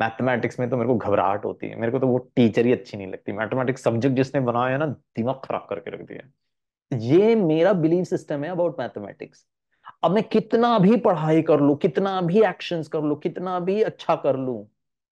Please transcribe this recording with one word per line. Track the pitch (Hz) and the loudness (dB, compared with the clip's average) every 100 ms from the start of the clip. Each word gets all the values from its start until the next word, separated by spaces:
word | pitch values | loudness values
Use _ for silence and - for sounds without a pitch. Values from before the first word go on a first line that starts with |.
Mathematics | 113 - 123 120 117 - | -4 -2 -2 0 -2 -4
में | 123 | -4
तो | 123 | -2
मेरे | 117 | 0
को | 117 | -2
घबराहट | 101 98 92 104 | 0 0 0 -2
होती | 107 92 104 | -6 -8 -12
है, | 110 | -6
मेरे | 117 | -4
को | 127 | 0
तो | 131 | 0
वो | 123 | 0
teacher | - - 117 110 120 | -2 2 2 4 2
ही | |
अच्छी | 123 - 107 | 0 -2 -14
नहीं | 95 | -12
लगती, | 95 - | -12 -10
Mathematics | 104 110 127 123 131 | -6 -4 -2 -2 -2
subject | 127 117 139 127 | -2 0 0 0
जिसने | 135 143 | 0 -2
बनाया | 123 120 127 | -2 0 -2
है | 131 | -2
ना, | 156 | -4
दिमाग | 113 _ - 117 135 | -6 _ -6 -4 -6
खराब | - 98 - | -8 -8 -8
करके | 101 - | -10 -10
रख | - | -14
दिया।" | - - - _ _ _ _ _ _ | -14 -18 -20 _ _ _ _ _ _
ये | 123 113 165 214 | -6 2 4 6
मेरा | 226 170 160 175 | 4 2 4 2
belief | 196 160 175 180 | 2 2 0 0
system | 185 - 147 | -6 -6 -6
है | 151 | -6
about | 185 175 139 | -4 -4 -4
mathematics। | 117 107 98 - - _ _ _ _ _ - - | -8 -10 -14 -14 -18 _ _ _ _ _ -20 -2
अब | 165 | 0
मैं | 202 | 0
कितना | - 220 - 226 240 226 | 2 0 2 2 4 4
भी | 185 240 | 4 4
पढ़ाई | 214 165 156 160 | 2 0 2 2
कर | 165 147 | 4 4
लूं, | 143 143 | 4 2
कितना | 190 - 196 185 | 0 0 -2 -2
भी | 170 202 | 0 4
actions | 208 175 - 170 151 | 2 0 -8 -8 -6
कर | 160 | -4
लूं, | 151 147 | -2 -2
कितना | 170 160 180 180 | -4 -6 -6 -4
भी | 180 202 | -2 0
अच्छा | 202 - - 156 | -2 -2 -2 0
कर | 151 131 | 0 -2
लूं, | 131 113 104 _ _ _ _ | -4 -6 -12 _ _ _ _